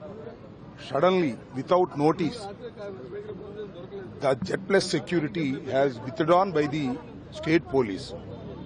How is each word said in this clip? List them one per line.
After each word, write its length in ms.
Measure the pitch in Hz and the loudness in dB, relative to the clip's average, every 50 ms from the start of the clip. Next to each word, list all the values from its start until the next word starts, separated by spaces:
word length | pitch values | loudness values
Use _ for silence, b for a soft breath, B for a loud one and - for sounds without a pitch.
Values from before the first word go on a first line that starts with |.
| 202 202 208 220 220 233 - - - - - - - - - - - | -14 -14 -12 -12 -12 -14 -14 -14 -16 -18 -16 -16 -16 -16 -16 -14 -8
Suddenly, 520 | - 127 139 165 185 190 185 170 135 110 - - - - | -2 2 4 6 6 6 6 4 2 0 -4 -10 -8 -8
without 420 | 127 135 - 185 180 180 - - | -8 2 4 6 6 6 4 4
notice, 500 | 143 147 156 160 - 170 - - - - - - - - - - 440 403 403 381 381 381 370 - 208 208 - 415 - 214 196 202 214 - - - - - - 403 392 - - 104 - | 4 6 6 6 4 2 0 0 -4 -8 -10 -10 -10 -12 -12 -12 -10 -12 -10 -10 -10 -12 -10 -10 -10 -10 -10 -12 -12 -12 -12 -10 -10 -10 -10 -10 -14 -14 -12 -12 -12 -12 -12 -10 -2
the 180 | - 135 - 214 - | 0 2 2 2 0
Z 120 | - - - - - | -2 -2 -4 0 2
plus 160 | 196 196 196 | 2 2 4
security 800 | - - 156 - - 180 165 151 143 - 170 156 135 113 104 90 98 | 2 -2 -2 -2 0 0 0 0 0 -2 -2 -2 -2 -2 -4 -4 0
has 280 | 120 135 139 143 123 113 | 2 4 4 4 2 -2
withdrawn 520 | 110 127 123 - 160 156 175 180 196 196 | -8 -8 -2 0 4 6 6 6 6 4
by 140 | 165 151 151 | 4 2 2
the 320 | 147 143 156 143 127 123 - - - - - - - | 2 0 0 0 -2 -2 -4 -8 -12 -16 -16 -16 -14
state 360 | - - - 156 160 170 156 - | -12 -6 2 4 4 4 4 4
police. 420 | 131 135 123 104 95 87 - - - - - - - - - - - - - | 2 2 4 2 -2 -4 -6 -10 -12 -12 -12 -12 -12 -12 -12 -12 -12 -12 -12